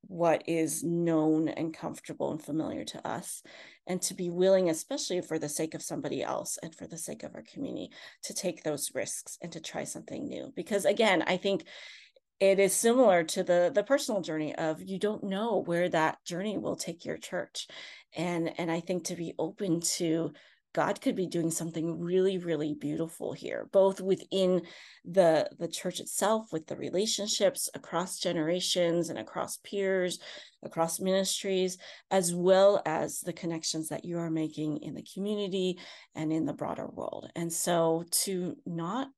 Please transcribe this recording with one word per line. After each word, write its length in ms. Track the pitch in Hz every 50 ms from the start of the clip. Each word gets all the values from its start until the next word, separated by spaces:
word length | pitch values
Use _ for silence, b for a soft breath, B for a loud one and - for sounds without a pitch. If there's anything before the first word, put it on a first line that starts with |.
| -
what 360 | - 185 170 170 170 156 - -
is 360 | - 170 165 160 160 - - -
known 640 | 170 170 170 170 170 165 156 156 156 156 156 160
and 260 | 151 - - 160 165 160
comfortable 580 | - - 165 160 - - - 156 - - 143
and 100 | - 156
familiar 420 | - - 180 160 - 90 - - -
to 240 | - - - -
us, 340 | - - 143 - - - - B B B B B B B B B
and 140 | - 185 180
to 120 | - - 190
be 160 | - 180 175
willing, 400 | 175 175 185 190 190 190 185 170
especially 520 | 160 - - _ 269 - - - 190 175
for 180 | 170 - 160 160
the 100 | - 147
sake 240 | - - 160 160 -
of 80 | 151
somebody 400 | - - - - 139 151 - 139
else 360 | - - - - - - - -
and 140 | - 165 -
for 120 | - 180
the 100 | - 170
sake 260 | 165 - - 147 - -
of 100 | - 180
our 80 | - - - -
community, 360 | - - - 120 95 90 B B B B B B B
to 120 | - - -
take 300 | - - 185 165 - -
those 280 | 156 151 139 - - -
risks 440 | 127 101 - - - - - - -
and 100 | - 170 165
to 80 | 165
try 220 | 156 - - 156 -
something 420 | - - - - - - - -
new. 240 | - - - - - -
Because 300 | - 165 - 214 202 196
again, 380 | 156 208 220 226 214 185 160 -
I 120 | - 185
think 280 | 180 - 196 196 - - B B B B B B B B B B _ _ _ _ _
it 200 | - 196 196 185
is 160 | 196 185 190
similar 480 | - - 233 233 262 262 214 185 175 165
to 200 | 165 - 190 180
the, 280 | 175 175 175 175 170 143
the 100 | 208 202
personal 380 | - 277 285 294 - 226 196
journey 320 | 151 170 156 156 151 147 -
of 260 | - 165 156 160 170
you 180 | 185 190 196 185
don't 240 | 202 208 214 - -
know 400 | 202 190 190 220 233 214 180 -
where 220 | 170 170 170 180 175
that 280 | 170 165 156 156 - _ _
journey 320 | - 175 165 196 220 196
will 180 | - - - -
take 300 | - - 185 165 170 -
your 120 | - 160
church. 500 | 160 - - - 175 - - _ - - B B B B B B B B _ _
And, 380 | - 160 180 175 165 165 165 -
and 120 | - 170 165
I 120 | 165 170
think 240 | 165 - 185 175 170
to 100 | 185 180
be 180 | 170 170 165 - -
open 400 | - 160 - - 208 185 160 170 170 - -
to 380 | - 180 165 160 165 165 151 B B B B B B B _ _
God 280 | 170 147 170 202 -
could 140 | - 269 175
be 120 | 190 185
doing 240 | 160 - 170 160 165
something 480 | 165 - 165 170 165 170 156 170 165 165
really, 400 | 170 170 180 185 185 196 190 185
really 340 | 175 170 160 147 151 151 151
beautiful 580 | 147 - 143 151 156 165 165 - - - - -
here, 360 | 147 - - - 57 53 -
both 300 | - 196 190 196 190 -
within 640 | 185 190 190 - - _ - 196 185 180 185 180 180 B B B B B B B B
the, 420 | 175 170 196 180 165 160 151 - - - -
the 80 | 170
church 320 | 165 - - - 185 170 -
itself, 520 | - - - - 196 202 226 220 220 -
with 140 | - 160 160
the 100 | - -
relationships 960 | - - 139 - 180 214 220 - - 196 220 - - 208 185 180 - - - -
across 420 | 151 - - - 165 180 185 -
generations 920 | - - 185 175 170 151 160 175 180 180 - - 180 175 170 170 175 165 165
and 100 | - -
across 380 | - - - - - - -
peers, 600 | - - - - 202 196 190 190 185 180 180 175 B B B B B B B B B -
across 360 | - - 165 165 170 - -
ministries, 760 | 190 185 185 190 190 190 - - - 196 190 185 185 185 185 B B B B B B _
as 240 | - 190 180 175 175
well 480 | 180 175 185 190 190 196 202 208 - -
as 320 | 156 156 160 147 151 - -
the 140 | - 180 165
connections 560 | - - 170 165 160 165 - - 160 156 -
that 140 | 151 - -
you 140 | 175 170
are 140 | 170 170 165
making 460 | 160 160 156 156 156 151 156 151 147
in 180 | - - 156 139
the 100 | - - - -
community 640 | 185 196 208 214 208 202 190 180 196 185 185 180 185 B B B B B B _
and 180 | - 156 156 160
in 120 | 160 -
the 80 | - -
broader 340 | - - - - - -
world. 420 | - - - - - - - - - -
And 180 | 170 170 170 165
so 520 | - - 185 175 170 165 165 165 165 170 170 - - -
to 320 | 202 190 180 180 175 - - _
not 440 | 180 175 165 165 170 208 254 277 269 _